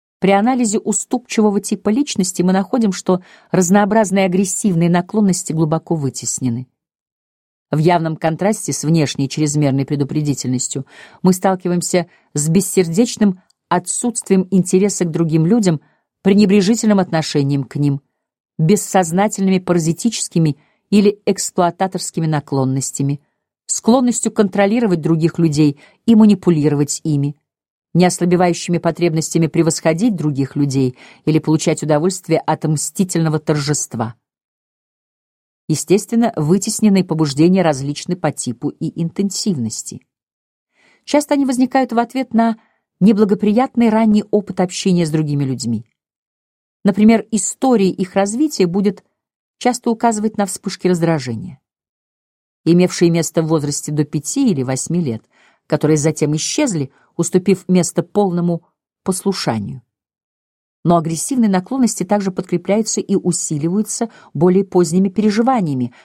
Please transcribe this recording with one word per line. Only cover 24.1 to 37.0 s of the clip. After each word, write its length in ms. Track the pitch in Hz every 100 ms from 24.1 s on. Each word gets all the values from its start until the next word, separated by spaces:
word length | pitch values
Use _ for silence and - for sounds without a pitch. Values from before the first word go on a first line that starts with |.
| 226 226
контролировать 680 | - 208 208 196 226 233 170
других 380 | 156 160 160 -
людей 400 | 165 147 151 139 - _ -
и 80 |
манипулировать 880 | 226 214 196 185 165 147 143 147 -
ими, 340 | - 147 143 143 _ _ _ _ _
неослабевающими 840 | 165 180 175 175 175 180 170 - 170
потребностями 720 | 170 160 170 160 156 165 160
превосходить 680 | 160 165 - 165 160 240 185
других 400 | 151 135 139 -
людей 420 | 143 135 131 - - - -
или 140 | 156
получать 420 | 151 156 - 156
удовольствие 580 | 151 151 170 185 - 160
от 260 | - 156 151
мстительного 760 | 151 - - 185 170 160 156
торжества. 760 | - 151 139 147 - 117 113 - _ _ _ _ _ _ _ _ _ _ _ _ _ _ -
Естественно, 640 | 151 - 185 - 233 233 -
вытесненные 680 | 147 196 220 - 214 196